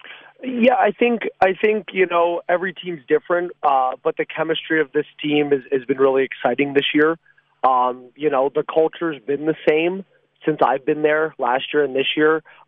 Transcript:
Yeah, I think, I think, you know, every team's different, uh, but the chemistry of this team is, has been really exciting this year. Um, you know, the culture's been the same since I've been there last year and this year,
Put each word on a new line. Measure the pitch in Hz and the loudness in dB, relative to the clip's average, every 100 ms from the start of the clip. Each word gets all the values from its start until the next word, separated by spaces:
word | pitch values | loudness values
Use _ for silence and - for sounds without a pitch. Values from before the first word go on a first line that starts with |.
| - - - _ | -20 -20 -20 _
Yeah, | 262 247 240 226 | -8 0 2 4
I | 208 | 2
think, | - 240 233 - - | 2 0 0 -4 0
I | 190 185 | 0 2
think, | 214 214 - | 0 0 -2
you | 185 180 | -2 0
know, | 175 170 170 - | 2 0 -2 -2
every | 175 190 | -2 -2
team's | - 180 165 - | -8 -10 -10 -2
different, | 151 - 175 175 - | 0 0 -2 -2 -2
uh, | 147 135 131 139 | 0 2 0 -2
but | 160 160 | -4 -4
the | |
chemistry | 151 - 160 156 - 160 | -4 -4 -4 -4 -2 -2
of | 135 | 0
this | 147 - - | -2 -4 -6
team | 151 147 147 | -2 0 2
is, | 139 120 | 0 0
has | 135 | -4
been | 123 131 | -2 0
really | 135 135 | 2 2
exciting | 131 - 131 123 143 | 0 -2 -2 -2 0
this | 139 - | 0 0
year. | 147 156 165 _ _ _ _ | 2 2 0 _ _ _ _
Um, | - 127 123 127 123 - | 0 2 2 -2 -12 -4
you | 151 | 0
know, | 135 139 | 0 0
the | 151 | -2
culture's | - 160 160 - 165 139 | -2 0 0 0 -8 -6
been | 123 143 156 | -6 -4 -2
the | 151 - | -2 0
same | 156 170 196 - _ _ _ - | 2 0 -4 -10 _ _ _ -4
since | 151 | 0
I've | 120 135 135 | 2 0 -2
been | 151 | 0
there | 151 151 156 143 | 0 0 -2 -4
last | 120 131 - | -2 -2 -2
year | 147 | -2
and | 139 | -2
this | 131 131 151 | -2 -2 0
year, | 151 160 - - | 2 0 -4 -20